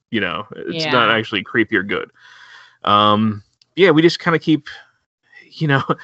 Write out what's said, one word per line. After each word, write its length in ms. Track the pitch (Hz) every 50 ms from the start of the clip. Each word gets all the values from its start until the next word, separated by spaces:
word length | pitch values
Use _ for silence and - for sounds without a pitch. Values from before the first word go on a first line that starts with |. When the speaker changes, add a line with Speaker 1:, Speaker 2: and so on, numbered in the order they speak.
| _ _
Speaker 1:
you 100 | - 110
know, 260 | 98 90 85 82 107 - -
it's 300 | - - - 175 165 160
not 220 | 151 131 120 117 107
Speaker 2:
Yeah. 60 | 113
Speaker 1:
actually 260 | 110 107 - - 98 98
creepy 340 | - - 120 110 - 110
or 60 | 98 92
good. 280 | 101 98 - - - _ _ - - - - - - - - - _ _ _ -
Um, 580 | - 104 104 104 104 107 104 110 110 104 104 - _ _ _ _ _ _
yeah, 140 | - 180 185
we 120 | 151 151 160
just 160 | 170 165 -
kinda 180 | - 175 165 156
keep, 300 | - - 156 147 - - - - - _ _ _ _ _ _ _ _ _ _ - - _ -
you 160 | - 160 151
know, 140 | 139 135 - - 135 -